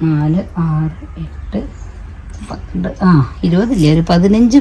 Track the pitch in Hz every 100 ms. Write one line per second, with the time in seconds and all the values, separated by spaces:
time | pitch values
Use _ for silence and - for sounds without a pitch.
0 | 160 151 151 170 202 185 165 156 156 156
1 | - - 160 - - 208 - - - -
2 | - - - - - - - 92 90 -
3 | 190 160 123 - 180 170 226 233 151 160
4 | 165 175 190 214 233 269